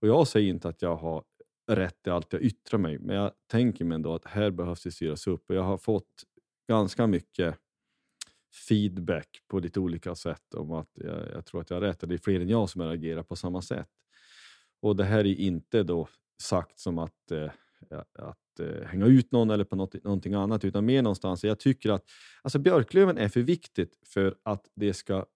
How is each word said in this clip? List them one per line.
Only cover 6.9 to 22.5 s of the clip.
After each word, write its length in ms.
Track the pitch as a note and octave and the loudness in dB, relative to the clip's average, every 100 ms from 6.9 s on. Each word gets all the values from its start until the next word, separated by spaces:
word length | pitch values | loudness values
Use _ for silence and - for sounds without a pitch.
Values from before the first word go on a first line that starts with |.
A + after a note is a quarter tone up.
| - A#2 | 2 2
mycket 480 | F2+ - - E2+ D#2+ _ _ _ _ _ _ - _ _ - - | 2 -2 -4 -2 -4 _ _ _ _ _ _ -20 _ _ -20 0
feedback 600 | A2 G#2 F#2 E2+ E2+ - - _ | 2 2 -4 -4 -4 -6 -20 _
på 120 | G2 | -4
lite 200 | F2 G2 | -4 -2
olika 360 | F2+ E2+ F2+ F2 | -2 -4 -8 -8
sätt 380 | - D#2+ _ | -8 -10 _
om 180 | D#2 D#2 | -12 -8
att 180 | D#2+ D#2 | -8 -10
jag, 380 | - E2 D#2+ D#2 | -14 -10 -10 -10
jag 120 | - E2+ | -14 -10
tror 160 | F2 | -10
att 80 | E2 | -6
jag 80 | F2 | -4
har 40 | |
rätt. 180 | G2+ F2 | -2 -4
Det 160 | E2+ F2 | -6 -6
är 20 | |
fler 220 | - F#2+ | 0 0
än 100 | F2 | 2
jag 200 | A#2 G2+ | 0 0
som 120 | - | -4
reagerar 420 | E2 E2 D#2+ D#2+ | -6 -4 -6 -6
på 120 | D#2+ F2+ | -8 -8
samma 260 | F2+ F2+ | -6 -6
sätt. 280 | F#2 - F2+ _ _ _ _ - - - _ _ | -6 -8 -10 _ _ _ _ -20 -20 -20 _ _
Och 140 | G#2 G2+ | -2 2
det 80 | |
här 160 | F#2+ G#2+ | 4 4
är 160 | G2+ F#2+ | 4 2
inte 480 | F#2+ F2 - A#2 | 0 -2 0 0
då 240 | F2 F2 D#2 _ _ _ | 2 -2 -4 _ _ _
sagt 380 | - F#2+ D#2+ _ | -4 -4 -4 _
som 180 | - E2+ | -6 -4
att, 340 | E2 _ _ | -6 _ _
eh, 200 | E2 D2+ - _ _ - D2+ - | -6 -6 -10 _ _ -18 -16 -16
att, 460 | _ - E2+ _ - | _ -16 -16 _ -12
eh, 240 | D#2+ D2+ - | -8 -8 -8
hänga 200 | F2+ G#2 | 4 8
ut 260 | C3 A#2 | 8 8
någon 180 | B2 A2+ | 2 2
eller 140 | G#2 | 2
på 120 | G2 F#2+ | 0 -2
något, 280 | F#2+ F#2+ | -4 -6
någonting 300 | G#2 G2 F2+ | -4 -4 -2
annat, 320 | G2+ G2 A2 G2 | -2 0 -2 -2
utan 200 | G2+ G#2+ | 0 2
mer 160 | C3+ | 2
någonstans. 420 | A#2+ F#2+ G2 F2+ | 2 0 -2 -2
Jag 160 | G#2 G#2+ | -2 0
tycker 300 | - C3 A2 | 2 2 0
att, 160 | G2+ _ - - - | -2 _ -20 -20 -12
alltså, 180 | - | -4